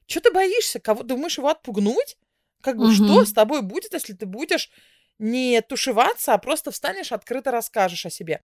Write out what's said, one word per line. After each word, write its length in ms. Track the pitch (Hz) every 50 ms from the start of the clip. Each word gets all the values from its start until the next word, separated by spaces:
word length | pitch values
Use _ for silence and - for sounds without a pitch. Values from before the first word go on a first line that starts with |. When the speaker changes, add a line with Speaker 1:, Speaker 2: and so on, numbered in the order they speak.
| _
Speaker 1:
Чё 140 | - - 320
ты 120 | - 480 339
боишься? 480 | 370 392 370 415 480 415 - - 226
Кого, 220 | - - 208 247 269
думаешь, 340 | 226 254 254 311 349 - 302
его 100 | 254 285
отпугнуть? 680 | 320 - _ 254 202 208 202 202 254 427 571 - - _ _ _ _ _ _ _ _ _ -
Как 160 | 269 247 220
бы, 100 | 240 226
Speaker 2:
Мгм. 20 |
Speaker 1:
что 340 | 220 196 214 208 - - 208
с 60 | 208 -
тобой 300 | 233 220 220 302 285 208
будет, 320 | 185 226 359 - - -
если 200 | 330 - - 196
ты 120 | - 214
будешь 440 | 185 185 233 320 - 359 285 - - _ _ _ _ _ _ _ _ _ -
не 400 | 214 220 240 254 254 247 240 226 226
тушеваться, 720 | - 277 - - 262 214 214 262 381 480 - - 294 220
а 40 | 196
просто 320 | - 247 311 - - 285 -
встанешь, 400 | - - 302 381 392 320 - 240
открыто 380 | 208 _ - 240 269 - 269 247
расскажешь 540 | 233 220 - - 220 190 180 175 - -
о 40 | 170
себе? 320 | - - 185 160 151 -